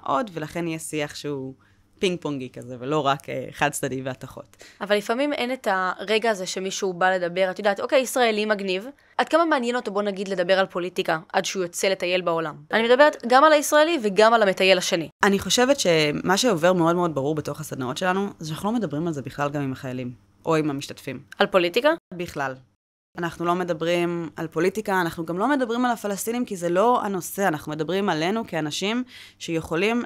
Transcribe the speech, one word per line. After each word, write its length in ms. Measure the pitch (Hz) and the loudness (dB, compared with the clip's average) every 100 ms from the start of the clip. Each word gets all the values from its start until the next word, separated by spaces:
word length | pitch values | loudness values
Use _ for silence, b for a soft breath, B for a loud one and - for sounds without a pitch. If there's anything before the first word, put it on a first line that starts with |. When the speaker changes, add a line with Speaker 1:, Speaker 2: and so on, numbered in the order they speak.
Speaker 1:
עוד, 260 | - 135 226 | -2 -2 -4
ולכן 340 | 165 151 175 170 | -8 -8 -6 -6
יהיה 120 | 160 | -6
שיח 360 | - 151 147 - | -6 -6 -6 -6
שהוא 380 | 147 139 131 135 b b b - | -8 -8 -10 -14 b b b -4
פינג 200 | 196 175 | -2 -2
פונגי 280 | 156 143 127 | -6 -6 -8
כזה, 260 | - 123 127 | -14 -14 -10
ולא 200 | 127 156 | -4 0
רק, 300 | 135 143 - | 0 0 -4
אה, 160 | 135 - | -8 -8
חד 180 | - 147 | -2 -2
צדדי 320 | - 143 131 | 0 -4 -4
והתחות. 560 | 131 127 131 - - - B B | -8 -10 -12 -16 -20 -20 B B
Speaker 2:
אבל 160 | 196 208 | 0 0
לפעמים 360 | 202 233 294 | 0 0 0
אין 200 | 285 240 | -2 -4
את 140 | 262 233 | -4 -2
הרגע 580 | 190 185 - 196 220 226 | 0 0 -2 0 0 2
הזה 160 | 202 185 | -2 -4
שמישהו 480 | - 190 185 196 | -6 -6 -4 -4
בא 180 | 175 185 | 0 2
לדבר, 400 | 185 175 175 190 | 2 0 0 0
את 80 | 180 | 0
יודעת, 200 | 208 196 | 0 0
"אוקיי, 200 | - 285 | 2 2
ישראלי 460 | 240 269 240 214 214 | 2 2 2 2 0
מגניב, 400 | 208 196 185 240 - b b | 0 -2 -4 -6 -16 b b
עד 120 | 240 | 2
כמה 160 | 320 330 | 4 4
מעניין 300 | 294 240 247 | 2 0 -2
אותו, 160 | 226 | -2
בוא 100 | 196 | -2
נגיד, 260 | 208 190 196 | -2 -4 -4
לדבר 320 | 185 175 190 | -2 2 2
על 60 | 190 | 2
פוליטיקה, 540 | 190 180 180 175 160 - | -2 -6 -4 -2 -2 -2
עד 120 | 196 170 | -2 -2
שהוא 180 | 196 | -4
יוצא 240 | 175 - 202 | -6 -2 0
לטייל 340 | 190 180 180 | 0 0 0
בעולם?" 340 | 175 165 160 147 - | 0 -2 -4 -8 -2
אני 120 | 208 | 2
מדברת 420 | 233 247 294 294 240 | 4 8 6 4 4
גם 160 | 247 | 6
על 100 | 311 | 8
הישראלי 460 | 302 285 302 311 339 | 6 4 4 4 2
וגם 300 | 214 190 220 | 0 4 6
על 100 | 233 | 6
המטייל 340 | 202 185 190 185 | 4 4 6 4
השני. 320 | - 180 147 - | 4 -2 -4 0
Speaker 1:
אני 160 | 208 196 | 2 2
חושבת 400 | 190 240 254 277 | 2 2 4 2
שמה 580 | 185 160 151 156 175 196 | 4 4 4 0 0 2
שעובר 360 | 247 180 170 | 2 4 4
מאוד 220 | 185 165 175 | 4 4 2
מאוד 200 | 175 143 | 0 0
ברור 200 | 135 156 | -2 -2
בתוך 240 | 147 147 | -4 -8
הסדנאות 380 | 151 131 127 147 | -8 -8 -6 -4
שלנו, 320 | 185 190 202 - | -2 0 -2 -6
זה 100 | 156 | -10
שאנחנו 220 | 156 196 | -6 -2
לא 60 | 240 | -2
מדברים 300 | 185 147 170 | -2 -2 -4
על 60 | |
זה 80 | 147 | -4
בכלל 280 | 131 - 143 | -8 -4 -4
גם 120 | 143 | -2
עם 100 | 139 | -4
החיילים, 400 | 127 135 127 123 123 _ _ - | -6 -8 -8 -8 -12 _ _ -2
או 100 | 160 | 0
עם 140 | 151 | 0
המשתתפים. 500 | 139 - - - 120 - - | -4 -8 -12 -12 -12 -6 -2
Speaker 2:
על 80 | 202 | 2
פוליטיקה? 420 | 196 175 175 285 330 - | 2 2 2 2 0 -4
Speaker 1:
בכלל. 420 | 175 175 156 139 131 _ _ _ _ _ - | -10 -8 -6 -6 -8 _ _ _ _ _ -8
אנחנו 280 | 170 165 170 | -6 -4 -2
לא 100 | 175 | 0
מדברים 760 | 175 160 165 175 170 170 165 - | -2 -2 0 0 0 -2 -6 -8
על 120 | 160 | -6
פוליטיקה, 540 | 160 175 208 214 190 | -2 0 0 -2 0
אנחנו 240 | 170 165 165 | 0 -4 -6
גם 120 | 170 | -2
לא 120 | 226 | 0
מדברים 360 | 294 247 233 247 | 0 0 -2 -2
על 60 | |
הפלסטינים, 540 | 233 208 196 - 240 240 | -2 -4 -6 -4 -4 -4
כי 100 | 190 | -4
זה 140 | 170 | -2
לא 320 | 175 226 247 | 2 4 4
הנושא. 440 | 202 196 - - 196 | 0 -4 -6 -2 0
אנחנו 240 | 151 - | -2 -4
מדברים 380 | 151 156 185 202 | -6 -2 -2 0
עלינו 380 | 160 165 226 226 | 0 0 -2 -4
כאנשים 560 | 165 151 143 196 233 247 B B B | -4 -4 -4 -2 -4 -6 B B B
שיכולים 640 | - 165 160 165 202 233 | -6 -4 -2 0 0 0